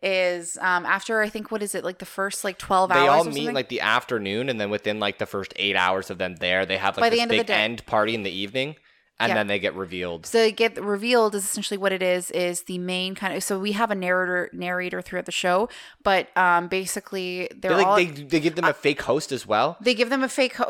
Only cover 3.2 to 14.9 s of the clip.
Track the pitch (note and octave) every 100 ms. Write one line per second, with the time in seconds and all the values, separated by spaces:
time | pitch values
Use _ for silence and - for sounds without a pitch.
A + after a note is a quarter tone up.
3.2 | E3 C#3+ D3 C#3 B2+ B2 F#2+ A#2 - A#2+
4.2 | G2 G#2 C3+ A#2 G2+ G#2 - G#2+ G2+ G2
5.2 | G#2 G2+ F#2+ - G2+ F#2+ F2+ F#2+ F#2+ F#2
6.2 | F#2 F2 F2+ F#2 F#2+ F#2+ G2 G2 A#3 A#3
7.2 | A#3 A2 A#2 G3 G#2+ A#2 - A2+ G#2+ A2+
8.2 | G2 F2+ G2 B2 C3+ D#3 _ _ _ _
9.2 | A2+ C#3+ G#2 G2+ F#2+ E2 F#2+ F2+ F2+ E2+
10.2 | E2 A3+ A3+ G#3+ A3+ G3 G3+ G3+ A3+ B3
11.2 | G#3+ G3+ F#3+ - G3+ G3+ G3 F#3+ F#3 F3+
12.2 | F3+ - F3+ F3 - F3+ F3+ F3+ F#3 F#3+
13.2 | G3 F3+ F#3+ G3 G3+ G3+ A3+ G3+ F3+ F3+
14.2 | F3+ F3+ - F3 F3 F3+ F3+